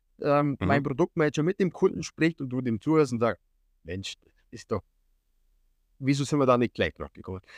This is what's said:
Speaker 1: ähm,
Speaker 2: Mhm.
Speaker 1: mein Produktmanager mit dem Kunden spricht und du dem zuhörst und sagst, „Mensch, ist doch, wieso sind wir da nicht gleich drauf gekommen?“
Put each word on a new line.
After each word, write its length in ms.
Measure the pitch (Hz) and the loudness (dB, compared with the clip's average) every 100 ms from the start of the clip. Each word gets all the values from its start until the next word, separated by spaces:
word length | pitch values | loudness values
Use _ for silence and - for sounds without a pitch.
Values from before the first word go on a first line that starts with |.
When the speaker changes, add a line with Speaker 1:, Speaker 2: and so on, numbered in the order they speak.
| _ - | _ -6
Speaker 1:
ähm, 360 | - 143 147 139 | 0 2 2 0
Speaker 2:
Mhm. 60 | - | 2
Speaker 1:
mein 180 | 139 | 2
Produktmanager 580 | 143 127 180 - 151 151 | 0 -2 -2 0 0 0
mit 160 | 156 196 | -2 0
dem 140 | 185 | -2
Kunden 320 | - 190 - | 2 0 0
spricht 360 | 160 - 160 165 | -8 -2 -2 -2
und 100 | 135 | -6
du 100 | 123 | -4
dem 200 | 127 113 | -2 -2
zuhörst 320 | - 156 139 | 2 2 2
und 60 | 120 | 2
sagst, 240 | 117 98 _ _ _ _ | 0 -2 _ _ _ _
„Mensch, 320 | 80 92 98 - _ _ _ | -10 -8 -8 -14 _ _ _
ist 180 | 120 - | -16 -8
doch, 120 | 104 - _ _ _ _ _ _ _ _ _ _ - | -8 -8 _ _ _ _ _ _ _ _ _ _ -6
wieso 260 | 135 139 | -2 0
sind 140 | 139 151 | 0 2
wir 80 | 131 | 4
da 100 | 123 | 4
nicht 180 | 120 | 2
gleich 200 | - 87 | 0 -4
drauf 180 | - 76 | -4 -14
gekommen?“ 280 | - - 92 - | -14 -14 -14 -14